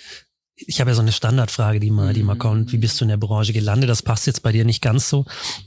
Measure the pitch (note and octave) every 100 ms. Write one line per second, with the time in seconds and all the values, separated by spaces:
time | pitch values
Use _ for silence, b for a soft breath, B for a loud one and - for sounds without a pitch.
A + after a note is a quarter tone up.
0 | B B B _ _ - - - B2+ A#2
1 | A2 - A2+ C3 A2 - G#2+ G#2+ G#2+ G#2
2 | G2 G#2 G2+ G#2+ A#2 A2 A2+ A#2 A2+ -
3 | A2 G#2 G#2+ G#2+ G#2+ A2 G#2 G2+ B2+ A2+
4 | - A#2 - - A#2 A2 A2+ A2 A#2 B2+
5 | - C#3 C3 B B B